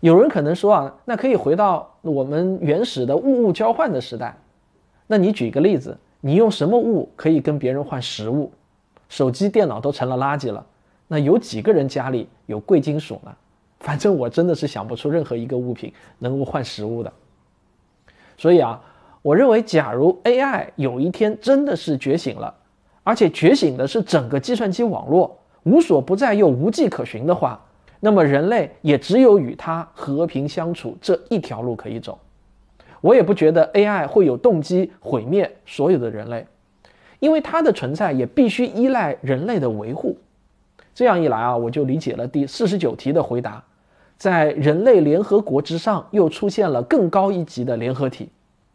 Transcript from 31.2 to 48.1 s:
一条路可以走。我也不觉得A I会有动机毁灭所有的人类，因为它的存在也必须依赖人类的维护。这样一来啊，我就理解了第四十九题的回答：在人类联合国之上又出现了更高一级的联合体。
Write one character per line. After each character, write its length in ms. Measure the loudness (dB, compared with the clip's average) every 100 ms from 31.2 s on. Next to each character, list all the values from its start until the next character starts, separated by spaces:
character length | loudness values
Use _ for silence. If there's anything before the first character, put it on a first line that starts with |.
| -2
一 100 | -6
条 220 | -6 -8
路 160 | -6 -8
可 120 | -8
以 100 | -12
走。 180 | -12 -16 _ _ _ _ _ _ _ -2
我 120 | 4
也 80 | 6
不 120 | 4
觉 180 | 4 4
得 120 | 4 4
A 100 | 2
I 220 | 2 0 0
会 180 | 2
有 140 | 2 4
动 240 | 2 2
机 300 | 0 -2 -2 -6
毁 240 | -6 -4
灭 340 | 0 0 0 -6 -12
所 240 | -2 0
有 80 | 0
的 100 | -2
人 220 | -8 -10
类， 160 | -10 -12 _ _ _ _ _ _ -2
因 140 | 0
为 80 | 0
它 200 | 0 0
的 100 | 0
存 200 | 0 -2
在 200 | -4 -2
也 140 | -2 -2
必 220 | 2 2
须 160 | 2
依 220 | -4 0 0
赖 300 | 0 -2 -4
人 220 | -4 -4 -2
类 120 | -2
的 100 | -2
维 240 | -4 -8
护。 240 | -8 -6 -8 _ _ _ _ _ _ _
这 100 | 0 2
样 140 | 2
一 60 | 0
来 100 | 0
啊， 200 | -2 -2
我 120 | -2
就 160 | -2
理 120 | -2 -2
解 180 | -4
了 140 | -6 -4
第 180 | -4 -4
四 220 | -2 -2
十 100 | 0
九 160 | -2
题 180 | -4 -2
的 100 | -2
回 180 | -2 -4
答： 220 | -6 -12 -20 _ _ _ _ _
在 340 | 0 2 0
人 320 | 0 0 2
类 160 | 4 6
联 220 | 4 2
合 180 | 2 0
国 220 | 2 -2
之 160 | -2 -4
上 280 | -2 -4 -2
又 180 | 0 0
出 200 | 0 -4
现 200 | -2 -2
了 120 | -2
更 260 | 0 2 2
高 240 | 2 0
一 100 | -2
级 200 | -6 -6
的 120 | -4 -4
联 180 | -4
合 140 | -4
体。 220 | -4